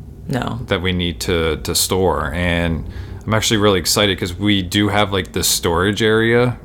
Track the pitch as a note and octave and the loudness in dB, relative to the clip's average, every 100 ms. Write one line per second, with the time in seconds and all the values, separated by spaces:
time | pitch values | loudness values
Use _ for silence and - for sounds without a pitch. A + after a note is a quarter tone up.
0 | - - - B2+ - A2+ - F#2+ F#2 F2+ | -16 -12 -6 -4 -4 -6 -4 -2 0 -2
1 | F2 D#2+ - E2+ D#2+ D2+ - D#2+ - F#2+ | -2 -4 -2 0 0 -2 -2 -2 0 2
2 | F#2 D2 D2+ E2 F2 E2+ E2+ D#2 - - | 2 0 -2 -2 0 0 0 -2 -6 -10
3 | - - - A2 - A2 G#2 F#2 D#2+ A2 | -12 -10 -2 0 2 4 4 4 2 2
4 | G#2 F2+ F#2 F2 G#2 G2+ F2+ G2+ G#2 G#2 | 2 0 -4 -2 0 2 0 0 2 2
5 | G2+ G2 - F#2 E2 - F2+ E2 G2 G2+ | 0 0 -2 -2 0 0 0 2 2 2
6 | A2 A2 A2+ A#2+ B2 A2+ | 2 4 4 4 2 -2